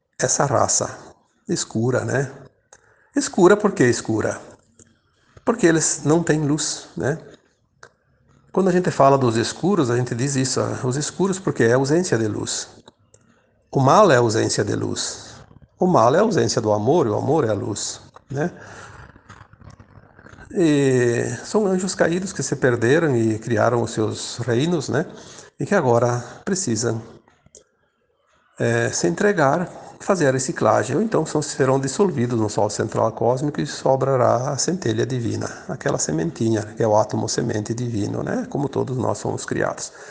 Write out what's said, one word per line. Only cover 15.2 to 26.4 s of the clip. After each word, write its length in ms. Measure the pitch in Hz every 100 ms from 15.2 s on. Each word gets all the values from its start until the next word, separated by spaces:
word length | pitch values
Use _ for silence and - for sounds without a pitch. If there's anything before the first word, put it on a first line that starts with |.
| - - - - - _
O 80 | 185
mal 260 | 143 113
é 40 | 156
ausência 420 | 220 160 117 -
do 120 | 107
amor, 340 | 104 107 175 123
e 40 |
o 60 | 110
amor 280 | 113 156
é 60 | 117
a 40 |
luz, 460 | 104 107 104 - - - - -
né? 240 | 131 170 - - - - - - - - - - - - - - - - - - - -
E 760 | 214 165 147 135 131 120 120 120 120
são 220 | - 208 202
anjos 280 | 185 190
caídos 380 | - 165 175 196
que 100 | -
se 140 | 135 135
perderam 580 | 131 120 117 151 165
e 240 | 120 113 107
criaram 440 | - 107 113 120
os 100 | 113
seus 460 | - 107 110 - -
reinos, 500 | 123 120 160 175 123
né? 180 | 123 160 - - - - -
E 40 |
que 100 | 123
agora 500 | 202 131 117 120 120 117 -